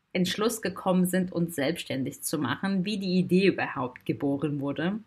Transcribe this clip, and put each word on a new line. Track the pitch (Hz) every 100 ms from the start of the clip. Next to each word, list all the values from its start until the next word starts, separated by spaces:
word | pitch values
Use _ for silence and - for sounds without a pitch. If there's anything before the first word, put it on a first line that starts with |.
| _
Entschluss | 185 180 - 220 240
gekommen | 190 - 190 185 180
sind, | 190 180
uns | 170 170
selbstständig | - 139 170 - 135 135 -
zu | - 156
machen, | 123 139 196 196
wie | 180 208
die | 190 185
Idee | 143 180 190
überhaupt | - 127 143 127 -
geboren | - 147 143 139 156 143
wurde. | 139 139 165 214